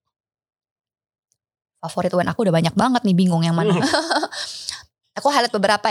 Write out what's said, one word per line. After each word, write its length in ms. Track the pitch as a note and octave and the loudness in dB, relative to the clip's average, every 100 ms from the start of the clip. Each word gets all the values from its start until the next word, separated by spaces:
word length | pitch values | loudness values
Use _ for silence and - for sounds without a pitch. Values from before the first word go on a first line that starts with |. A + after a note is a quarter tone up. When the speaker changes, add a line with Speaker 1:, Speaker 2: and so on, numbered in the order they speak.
| _ _ _ _ _ _ _ _ _ _ _ _ _ _ _ _ _ _ | _ _ _ _ _ _ _ _ _ _ _ _ _ _ _ _ _ _
Speaker 1:
Favorit 300 | E3 - F3+ | -8 -4 -2
wine 180 | F3+ F3 | 0 -2
aku 120 | - | 0
udah 120 | G3+ E3 | 2 2
banyak 180 | E3 | 2
banget 280 | G3 A#3+ A#3+ G3+ | 2 0 2 2
nih, 80 | F3+ | 2
bingung 300 | F#3 E3 E3 | 2 2 0
yang 80 | |
mana. 240 | E3+ E3 E3+ | 0 0 0
Speaker 2:
Hmm. 80 | C#4 | 0
Speaker 1:
<laughs> 1300 | - D#4+ C#4 - - - - - - - _ _ G3+ | 0 0 -2 -4 -8 -12 -12 -12 -12 -16 _ _ -4
Aku 120 | C4 | 0
highlight 220 | C#4+ A#3+ | 2 0
beberapa 340 | G#3+ G3 G#3 A3 | 0 0 2 0